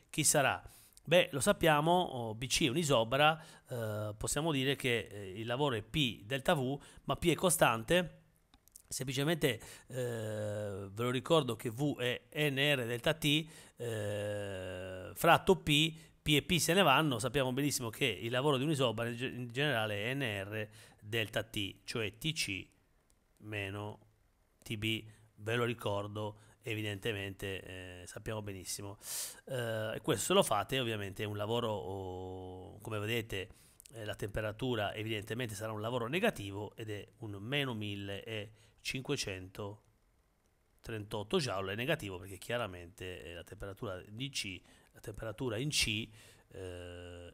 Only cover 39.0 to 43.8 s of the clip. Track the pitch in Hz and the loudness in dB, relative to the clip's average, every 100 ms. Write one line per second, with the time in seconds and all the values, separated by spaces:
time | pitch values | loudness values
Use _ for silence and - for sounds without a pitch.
39 | 127 139 - 95 92 - 104 104 _ _ | -4 -4 -4 -8 -10 -10 -10 -10 _ _
40 | _ _ _ _ _ _ _ _ - 113 | _ _ _ _ _ _ _ _ -8 -8
41 | 104 113 104 190 131 95 95 104 131 156 | -4 -4 0 0 0 0 -2 -2 0 -2
42 | 101 90 90 92 - 120 110 90 85 90 | -2 -8 -10 -10 -4 -2 -2 -6 -14 -12
43 | 92 90 69 85 - 98 101 95 | -10 -10 -12 -14 -14 -12 -12 -8